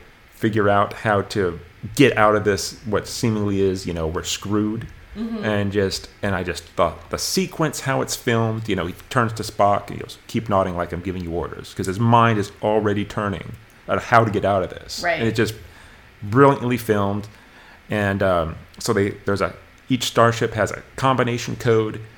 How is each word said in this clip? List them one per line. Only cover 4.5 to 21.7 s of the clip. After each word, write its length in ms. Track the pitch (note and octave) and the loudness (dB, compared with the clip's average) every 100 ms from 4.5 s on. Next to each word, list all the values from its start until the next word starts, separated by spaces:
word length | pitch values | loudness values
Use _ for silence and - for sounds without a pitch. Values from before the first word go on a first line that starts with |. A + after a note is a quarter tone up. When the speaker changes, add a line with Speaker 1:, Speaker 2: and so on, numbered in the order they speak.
| G#2 G#2+ A2+ - - - G#3 | -2 -2 -4 -10 -16 -16 -10
Speaker 2:
Mm-hmm. 280 | A3+ A3+ A2 | -8 -6 -2
Speaker 1:
And 260 | G#2 G2+ | -2 0
just, 380 | G2+ F#2+ - - - | 0 0 -4 -12 -6
and 140 | G#2 F#2 | -4 -2
I 80 | |
just 220 | F2 D#2+ - - | -4 -6 -6 0
thought 340 | E2+ D#2+ - | 0 0 -8
the 80 | D#2+ | -8
sequence, 600 | - F#3 F#3 - D3+ - | -4 -2 -2 -2 -2 -2
how 200 | C#3 C3+ | -2 -2
it's 160 | - - | -4 -4
filmed, 500 | - A#2 A2+ A2+ A2 | 0 2 0 -2 -2
you 80 | F#2 | -2
know, 100 | E2+ | -2
he 80 | - - | -8 -4
turns 220 | C3 A2+ | 0 0
to 100 | A2 | -2
Spock 440 | G#2 - G2+ G2+ - | -6 2 2 2 -2
and 80 | - | -10
he 60 | |
goes, 140 | - - - | -12 -16 -6
"Keep 220 | A#2 A2 | -6 0
nodding 260 | G2 F#2 F2 | 2 2 -2
like 160 | E2+ | -4
I'm 80 | F2 | -6
giving 240 | F#2 F#2 | -6 -6
you 80 | E2+ | -4
orders," 420 | E2+ C#2+ - - | -4 -6 -10 -12
'cause 120 | - F#2 | -6 -4
his 160 | F#2 | 0
mind 360 | A#2 A#2 A#2 G#2+ | 4 6 6 2
is 140 | F#2+ - | -2 -4
already 440 | G#2+ G#2+ G#2 G2+ G2+ | 0 2 2 0 -2
turning 480 | - G#2 E2 - - - - - | -4 -4 -6 -10 -16 -20 -16 -4
on 100 | G2 | -4
how 260 | - A#2+ A2 | 4 4 6
to 40 | |
get 120 | G2 | 2
out 180 | F#2+ G2 | 2 2
of 100 | E2+ | 0
this. 280 | - - - | -6 -14 -6
Speaker 2:
Right. 160 | F3 E3 | -4 0
Speaker 1:
And 60 | A2+ | 0
it's 120 | A2 | 2
just 160 | G#2+ - - - - - - - | 0 -2 -16 -20 -20 -20 -20 -14
brilliantly 540 | G#2 A#2+ C#3 C#3 B2 A#2+ | 0 6 6 6 0 -2
filmed. 500 | A2+ G#2 G2+ G#2 G#2 - - - - - - | 0 0 0 -2 -8 -16 -20 -20 -20 -20 -6
And, 320 | G#2+ G2+ G2 | -2 0 2
um, 320 | F#2+ F2 D#2+ E2 - - | 2 2 0 -6 -16 -6
so 120 | - | 0
they, 200 | G#2 G2+ - - | 2 0 -2 -2
there's 160 | G2 | 0
a, 120 | F2+ - - - - | -2 -4 -20 -16 -4
each 160 | B2+ | -2
starship 500 | - - A#2 A#2 A2+ | 0 4 4 4 -2
has 180 | A2 F#2+ | 0 -2
a 100 | B1+ - - | -4 -12 -2
combination 580 | C3+ B2+ B2 A#2+ - A#2 | 0 2 0 -2 -6 -2
code, 460 | A#2+ | 2